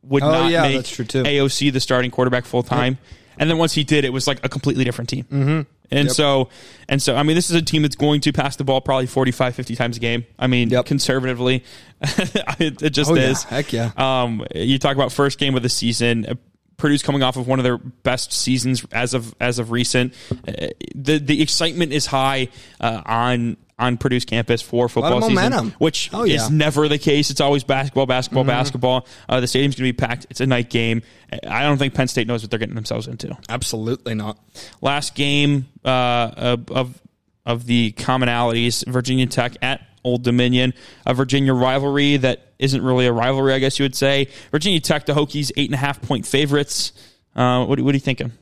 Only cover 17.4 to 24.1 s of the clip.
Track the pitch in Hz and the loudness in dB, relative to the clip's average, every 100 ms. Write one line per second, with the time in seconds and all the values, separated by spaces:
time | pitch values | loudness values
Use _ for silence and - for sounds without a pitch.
17.4 | 123 131 127 120 127 - 131 127 - - | -2 0 2 -2 -6 -6 -2 -2 -4 -4
18.4 | - 127 120 123 - 113 120 127 117 - | 0 0 0 -2 -4 -4 -2 -4 -6 -4
19.4 | 123 120 113 117 120 127 123 - - - | -4 -2 -2 -2 0 0 0 -6 -10 -10
20.4 | - - 80 - - - 135 151 139 151 | -8 -8 -8 -8 -14 -8 0 0 2 0
21.4 | 156 - 170 160 165 147 - 135 135 135 | 2 0 -2 0 0 0 0 0 0 0
22.4 | 127 - - - 117 113 - 113 120 123 | -4 -8 -20 -4 -4 -4 -2 0 2 0
23.4 | 117 - _ - 123 120 139 | -2 -6 _ -4 -2 0 0